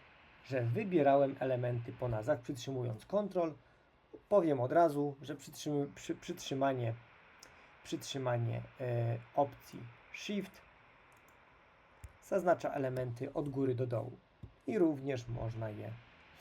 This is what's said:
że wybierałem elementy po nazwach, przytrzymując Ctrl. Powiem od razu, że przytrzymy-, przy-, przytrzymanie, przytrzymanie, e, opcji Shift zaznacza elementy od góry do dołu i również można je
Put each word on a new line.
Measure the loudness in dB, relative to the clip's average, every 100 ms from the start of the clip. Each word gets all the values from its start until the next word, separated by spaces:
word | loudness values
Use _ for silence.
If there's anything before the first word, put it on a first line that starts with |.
| -20 -20 -20 -20 -6
że | -2
wybierałem | 0 0 2 4 8 8 6 2
elementy | 0 0 0 -2 -6
po | -6 -2
nazwach, | -2 0 -2
przytrzymując | -2 -8 -6 -4 -4 -6 -4
Ctrl. | -2 -2 0 -2 -4 -18 _ _ _ _ -14 2
Powiem | 4 6 4
od | 4
razu, | 6 6 4 -2 -4
że | -10 -10
przytrzymy-, | -12 -8 -2 0 0 -4
przy-, | -8 -6
przytrzymanie, | -6 -8 -4 0 2 2 -2 -4 -10 -20 -20 -20 -20 -20 -20 -20
przytrzymanie, | -8 -8 -6 -4 0 0 0 -2 -8 -8
e, | -2 0 0 -2 -4 0
opcji | 0 -2 -16 -16 -16 -18 -16
Shift | -12 -6 -4 -6 -12 -20 -20 -20 -20 -20 -20 -20 -20 -20 -20 _ _ -20 -20 -20 -16
zaznacza | -2 0 4 2 2
elementy | -2 -2 -2 -4 -4 -6
od | -4 -4
góry | 0 0 0
do | 0
dołu | -2 -4 -12 _ _ -20 -12 -2
i | 2
również | 4 2 -2 -4 -4
można | -6 -6 -6 -8
je | -8 -10 -12 -18 -20 -20 -12